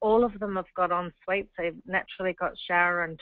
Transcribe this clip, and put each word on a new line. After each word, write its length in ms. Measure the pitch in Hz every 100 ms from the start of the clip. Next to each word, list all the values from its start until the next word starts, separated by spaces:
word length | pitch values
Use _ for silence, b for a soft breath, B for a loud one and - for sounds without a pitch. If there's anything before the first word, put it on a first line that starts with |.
All 240 | 214 226
of 140 | 240 202
them 160 | 202 190
have 160 | 180
got 180 | - 180
en 180 | 175 175 -
suites. 260 | - 196 196 -
They've 200 | 170 160 -
naturally 480 | 185 - - 185
got 180 | 175 180 - -
shower 360 | 175 175 175
and 140 | 165 160